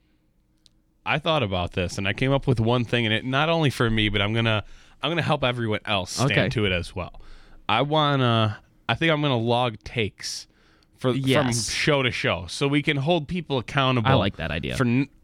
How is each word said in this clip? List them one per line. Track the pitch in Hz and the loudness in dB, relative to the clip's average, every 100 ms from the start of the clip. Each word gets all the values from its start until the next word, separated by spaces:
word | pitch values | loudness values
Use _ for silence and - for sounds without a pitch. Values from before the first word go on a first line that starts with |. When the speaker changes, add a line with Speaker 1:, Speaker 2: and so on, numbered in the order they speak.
| _ _ _ _ _ _ _ _ _ _ - | _ _ _ _ _ _ _ _ _ _ -4
Speaker 1:
I | 139 | -2
thought | 170 156 | 0 0
about | 107 92 87 | 0 -2 -2
this, | - 87 - | -2 -4 -2
and | 98 | -4
I | |
came | 104 131 | 0 0
up | 139 - | 0 2
with | 117 | 0
one | 110 123 113 | 2 0 0
thing, | 120 113 | 0 0
and | |
it | 110 127 | 0 0
not | 135 156 | 0 0
only | 165 147 | 2 2
for | - 117 | 2 2
me, | 110 107 | 2 2
but | 101 | 0
I'm | 104 | 0
gonna, | 113 113 107 - - - - | 0 2 0 -2 -12 -20 -8
I'm | 151 | -4
gonna | 170 | -2
help | 131 147 | 0 0
everyone | 131 123 113 104 - | 0 -2 -2 -2 -2
else | 101 90 | -4 -4
stand | - 127 | -2 0
Speaker 2:
Okay. | 175 95 | 2 2
Speaker 1:
to | 117 101 | 2 0
it | |
as | 90 82 92 | 0 -4 -8
well. | 87 - - - - - - | -10 -12 -18 -20 -20 -12 -2
I | 110 | 0
wanna, | 143 156 147 139 123 113 107 104 - _ - | 2 2 2 2 4 4 2 -2 -12 _ -6
I | 117 | -2
think | 165 | 0
I'm | 151 | 2
gonna | 147 123 | 0 0
log | 117 120 123 107 | 0 0 0 -4
takes | - 120 101 - - - - _ _ _ _ _ | -8 -4 -4 -6 -12 -12 -14 _ _ _ _ _
for, | 127 | -2
Speaker 2:
Yes. | 127 135 123 127 120 110 | 0 2 2 2 0 -2
Speaker 1:
from | - | -2
show | - 143 | 0 2
to | 127 | 0
show, | - 123 87 90 | -2 -2 -2 -4
so | - 143 | -4 0
we | 147 | 2
can | 151 143 | 0 0
hold | 139 175 143 | 0 0 -2
people | 180 - 135 | -8 -4 -4
accountable | - 143 131 127 117 | -2 0 2 2 4
Speaker 2:
I | |
like | 135 101 - | 4 2 -2
that | 80 | -4
idea. | 80 65 64 | -4 -4 0
Speaker 1:
for | 123 | 2
n-, | 123 139 _ | 2 0 _